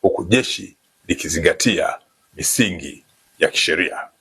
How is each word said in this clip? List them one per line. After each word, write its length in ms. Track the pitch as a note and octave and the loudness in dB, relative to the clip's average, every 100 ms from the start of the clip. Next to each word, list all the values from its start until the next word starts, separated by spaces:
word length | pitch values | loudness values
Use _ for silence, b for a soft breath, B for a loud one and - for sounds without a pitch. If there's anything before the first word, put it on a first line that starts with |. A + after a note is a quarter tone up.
huku 220 | G2+ - | 2 0
jeshi 520 | F2 A#2+ B2 - G2 _ _ _ - | 2 2 2 -6 -10 _ _ _ -6
likizingatia 920 | F2 D#2 D#2+ D#2+ - A#3+ E2 - - _ _ _ | -4 -2 2 2 4 2 2 0 -4 _ _ _
misingi 680 | - D#2 - A2 E2+ C#2+ - _ _ _ _ | -6 -4 2 0 0 -10 -16 _ _ _ _
ya 100 | D#2 | 0
kisheria. 600 | - - D#2+ F2+ - - _ | 0 0 0 0 -4 -12 _